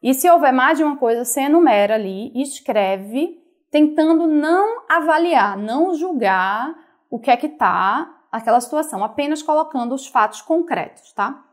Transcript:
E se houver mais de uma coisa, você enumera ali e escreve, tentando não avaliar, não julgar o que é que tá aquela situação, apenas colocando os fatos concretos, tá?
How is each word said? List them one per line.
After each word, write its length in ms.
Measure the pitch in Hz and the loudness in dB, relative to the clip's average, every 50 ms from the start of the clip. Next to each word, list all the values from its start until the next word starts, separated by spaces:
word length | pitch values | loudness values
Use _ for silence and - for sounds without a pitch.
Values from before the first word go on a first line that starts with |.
E 120 | - 233 | 0 0
se 160 | 262 262 - 349 | -2 2 4 4
houver 240 | 339 339 294 277 | 4 6 4 2
mais 240 | 262 262 254 285 330 | 2 2 2 2 2
de 80 | 285 320 | 2 0
uma 140 | 294 285 285 | -2 -2 -2
coisa, 260 | 262 233 233 233 247 | 0 0 0 -2 -2
você 160 | 240 - 285 | -4 -4 -2
enumera 540 | 269 285 302 339 349 277 220 202 202 202 220 | 0 2 4 4 4 4 4 4 2 2 0
ali 360 | 220 208 190 190 190 220 - - | -2 -2 -4 -8 -8 -10 -8 -6
e 80 | 240 | -6
escreve, 960 | 277 277 - - _ - 233 214 202 190 196 190 190 208 220 262 311 370 - - _ _ _ _ _ _ | -6 -6 -8 -12 _ -2 0 0 0 0 -2 -4 -6 -8 -4 -4 -4 -4 -6 -14 _ _ _ _ _ _
tentando 560 | - 294 302 302 302 320 311 320 330 330 339 | 2 2 2 4 4 2 2 4 4 2 2
não 580 | 320 302 294 285 311 339 370 403 440 466 480 - _ | 2 2 2 2 2 2 2 2 0 -2 -8 -4 _
avaliar, 680 | 302 339 302 320 311 - 339 349 330 247 196 208 196 | 0 0 2 2 0 2 2 2 2 2 2 2 -2
não 380 | 196 208 214 233 277 330 381 359 | -6 -6 -6 0 0 0 0 0
julgar 800 | 294 330 370 349 254 220 190 190 185 185 190 202 220 247 302 330 - _ _ _ _ _ _ | -4 -4 -4 -4 -2 0 0 2 2 0 0 -2 -4 -6 -8 -10 -14 _ _ _ _ _ _
o 80 | - 226 | -12 -6
que 120 | 226 - | 0 0
é 60 | 240 240 | 0 2
que 100 | 302 302 | 0 -8
tá 680 | 302 - 277 - 175 180 180 190 214 277 339 - - _ _ _ | -4 0 0 0 2 2 0 0 0 -2 -4 -8 -14 _ _ _
aquela 300 | - 226 220 226 226 247 | -10 -6 -2 2 2 2
situação, 420 | 247 - - 302 311 311 - 190 | 0 0 -4 -4 -4 -4 -6 -6
apenas 400 | 202 220 - - 285 294 311 302 | -6 -6 -4 -4 -2 -2 -4 -4
colocando 520 | - - 302 302 311 311 - 262 240 240 262 | -2 0 0 0 0 -2 -4 -8 -6 -6 -6
os 120 | 269 262 | -8 -10
fatos 360 | - - 247 214 214 - - | -2 0 0 0 0 -2 -10
concretos, 720 | - - 320 339 339 339 269 180 160 - - - _ _ _ | -4 -2 0 0 0 -2 -4 -6 -6 -10 -14 -20 _ _ _
tá? 280 | - 202 220 294 - _ _ | -6 -6 -6 -6 -12 _ _